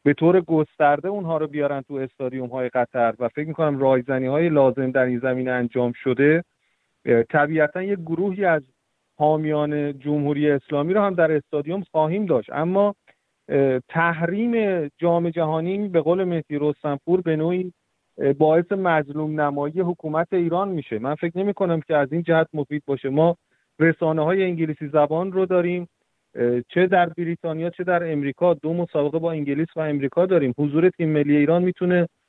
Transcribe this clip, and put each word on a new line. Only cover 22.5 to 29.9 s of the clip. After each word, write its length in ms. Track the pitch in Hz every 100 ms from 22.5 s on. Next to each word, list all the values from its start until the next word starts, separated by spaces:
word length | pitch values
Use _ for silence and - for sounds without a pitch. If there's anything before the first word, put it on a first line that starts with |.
مفید 280 | 151 139 147 -
باشه. 220 | 135 135
ما 280 | 139 165 170 _ _ _ -
رسانه‌های 640 | 165 156 160 160 151 190
انگلیسی 440 | 185 170 160 151 147
زبان 440 | 151 147 156 190
رو 140 | 190 185
داریم، 420 | 180 175 180 175 _ _ _ _
اه، 260 | - 120 123 123
چه 120 | 170 185
در 200 | 185 175
بریتانیا 640 | 165 170 170 170 160 170
چه 140 | 165
در 280 | 180 175 170
امریکا، 420 | 147 139 - 175
دو 200 | 160 156
مسابقه 440 | 170 170 156 147 160
با 140 | 165
انگلیس 360 | 160 143 143 165 -
و 40 |
امریکا 460 | 156